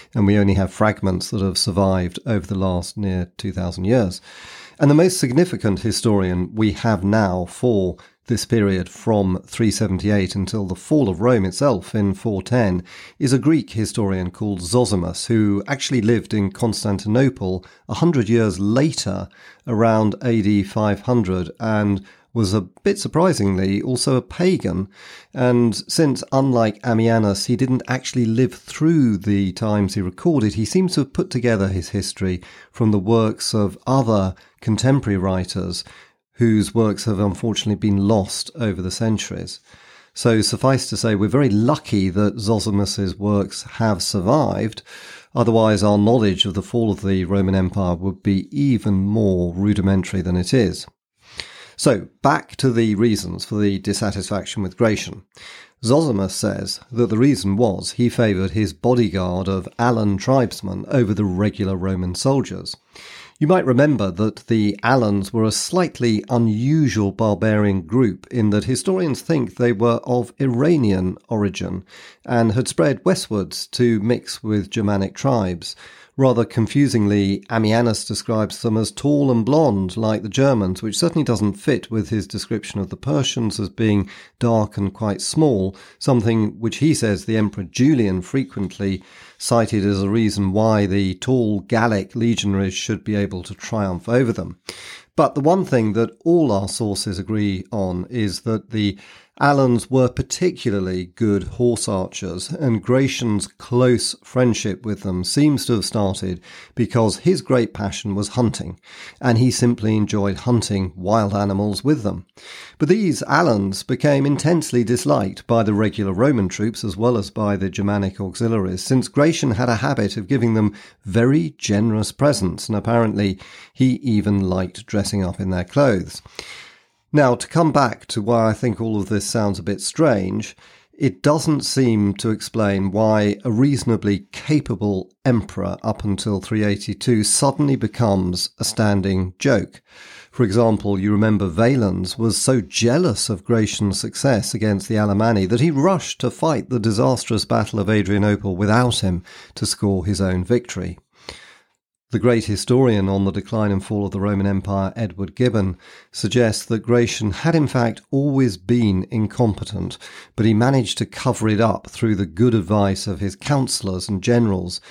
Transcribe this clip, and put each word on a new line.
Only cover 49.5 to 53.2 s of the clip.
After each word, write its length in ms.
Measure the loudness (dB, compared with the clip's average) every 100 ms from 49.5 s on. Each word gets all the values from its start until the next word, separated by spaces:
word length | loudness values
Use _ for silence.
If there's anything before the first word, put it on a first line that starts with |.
rudimentary 680 | 0 0 2 2 2 0 -4
than 140 | -2 -2
it 180 | 2
is. 320 | 2 2 -2 -12 _ _ _ _ -18 -16 -18 -20 -2
So, 320 | 0 0 -4 _
back 340 | 0 0 -4 -2
to 140 | 0
the 240 | 2 2
reasons 500 | 2 2 0